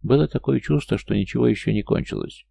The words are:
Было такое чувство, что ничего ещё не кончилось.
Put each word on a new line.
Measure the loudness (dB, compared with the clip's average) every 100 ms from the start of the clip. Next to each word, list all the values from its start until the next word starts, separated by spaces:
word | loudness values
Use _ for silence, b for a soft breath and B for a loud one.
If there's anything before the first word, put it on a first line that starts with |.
Было | 4 2 4
такое | -2 0 -2
чувство, | 2 -2 0 -4
что | -2 -2
ничего | -2 0 2
ещё | 2 0
не | -2
кончилось. | 0 -2 -2 -6 -8 -12 _